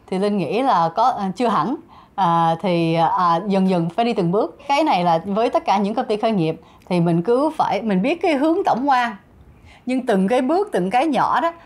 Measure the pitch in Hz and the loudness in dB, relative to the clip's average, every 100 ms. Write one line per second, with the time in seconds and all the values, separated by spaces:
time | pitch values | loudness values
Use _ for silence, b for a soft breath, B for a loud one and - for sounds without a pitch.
0 | - 190 202 208 147 202 269 190 165 226 | -8 -2 -2 -2 -2 -2 0 2 0 2
1 | 247 196 190 180 233 - 190 302 - B | 0 0 -6 -2 0 0 -2 -4 -10 B
2 | B - 175 170 165 165 185 170 165 165 | B -2 0 2 2 0 0 0 0 2
3 | 160 190 175 170 202 190 190 180 165 - | 0 2 2 0 0 0 2 0 -2 -2
4 | 233 208 170 202 339 - - 277 311 202 | -2 0 0 0 -2 -6 -4 -2 0 0
5 | 175 165 190 196 240 330 277 196 202 226 | 2 0 0 -2 0 0 0 0 0 -2
6 | 220 208 226 208 160 160 B B - 180 | -2 -2 0 0 -2 -4 B B -4 0
7 | 170 165 175 247 302 311 - 202 233 185 | 2 0 2 2 0 -2 -2 -2 0 0
8 | 247 339 370 277 311 349 - 214 285 247 | 0 0 0 2 2 0 0 -2 0 0
9 | 233 196 - - - B B B - 262 | 0 -6 -18 -20 -20 B B B -6 -4
10 | 254 196 196 254 254 339 415 190 185 247 | 0 0 2 0 2 0 0 -2 0 0
11 | 311 226 143 233 330 339 | 2 0 0 0 -2 -6